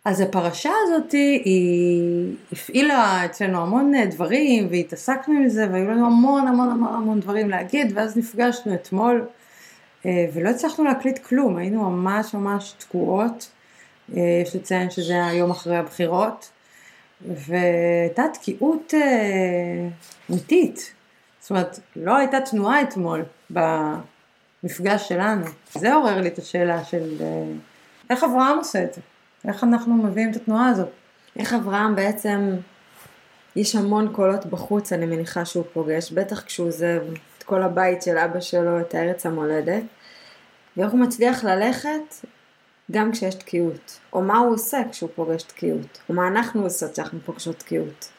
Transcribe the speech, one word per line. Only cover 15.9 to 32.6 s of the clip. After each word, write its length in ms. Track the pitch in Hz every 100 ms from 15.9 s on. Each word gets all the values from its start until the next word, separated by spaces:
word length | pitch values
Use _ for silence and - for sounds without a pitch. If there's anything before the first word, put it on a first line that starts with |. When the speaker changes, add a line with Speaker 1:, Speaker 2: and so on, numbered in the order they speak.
| - 170 180 214 226 - _ _ - - - _ _
Speaker 1:
והייתה 1000 | 185 160 139 180 175 170 170 170 170 170 302
תקיעות, 600 | 311 - 196 277 320 -
אה, 920 | 311 285 247 208 190 185 175 175 175 175 170 - - -
אמיתית. 600 | 175 - 349 330 - - - _ _ _ _
זאת 100 | -
אומרת, 280 | 196 180 - - -
לא 200 | 165 262
הייתה 240 | 269 269
תנועה 420 | 262 214 202 285
אתמול 420 | 277 190 170 160 165 _ _
במפגש 1600 | 180 165 160 156 160 - _ _ _ _ _ 180 143 185 208 -
שלנו. 380 | 180 202 214 165 - _
זה 200 | - 202
עורר 260 | 302 247 190
לי 80 | 185
את 100 | -
השאלה 460 | - 180 175 170
של, 320 | 156 175 160 156
אה, 60 | 160 160 156 156 151 _ _ _ -
איך 140 | 254
אברהם 340 | 302 247 262 302
עושה 260 | 311 196
את 100 | 175
זה? 60 | - - _ _ _
איך 200 | 208 202
אנחנו 300 | 240 233 233
מביאים 360 | 233 214 190 226
את 60 | 220
התנועה 320 | - 220 247
הזאת? 200 | 208 170 - _ _ _ -
Speaker 2:
איך 160 | 208
אברהם 420 | 233 196 202 214
בעצם, 640 | 202 196 208 214 202 202 185